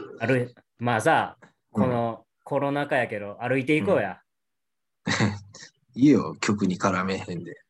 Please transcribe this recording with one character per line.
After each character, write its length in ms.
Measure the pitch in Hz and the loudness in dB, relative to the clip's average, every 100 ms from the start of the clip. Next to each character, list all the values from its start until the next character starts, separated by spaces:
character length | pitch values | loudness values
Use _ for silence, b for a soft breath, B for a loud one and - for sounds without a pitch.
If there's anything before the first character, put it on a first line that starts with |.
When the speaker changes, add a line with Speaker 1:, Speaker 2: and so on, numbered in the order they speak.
| - - | -14 -6
Speaker 1:
あ 60 | 113 | 0
る、 280 | 131 120 - _ - | 0 0 -8 _ -6
ま 180 | 117 113 | 0 2
あ 40 | |
さ、 380 | 156 139 95 - - _ _ | 4 2 2 -6 -20 _ _
Speaker 2:
う 80 | - | 0
ん。 40 | |
Speaker 1:
こ 40 | 127 | 0
の 380 | 120 117 113 _ _ | 2 -2 -4 _ _
コ 140 | - 139 | -6 -2
ロ 120 | 139 | -2
ナ 160 | 143 143 | -2 -2
禍 100 | 139 | -2
や 120 | 110 | -2
け 100 | 107 | -4
ど、 240 | 101 101 | -8 -8
歩 160 | 120 135 | -2 0
い 80 | 127 | 2
て 100 | 151 | 0
い 60 | |
こ 120 | 202 | 2
う 60 | 156 | 2
や。 200 | 98 90 _ _ _ _ _ _ _ _ - | 0 -6 _ _ _ _ _ _ _ _ -4
Speaker 2:
う 40 | |
ん。 0 | |
<laughs> 880 | - 107 101 - - - _ _ - | 0 0 -2 -12 -20 -20 _ _ 4
い 60 | 147 | 6
い 40 | |
よ、 260 | 113 73 - | 6 2 -4
曲 260 | - 104 92 | -2 0 0
に 120 | 90 | 0
絡 240 | 101 92 | 0 0
め 120 | 95 95 | -2 -4
へ 160 | - | -6
ん 80 | 85 | -10
で。 100 | 82 - | -10 -16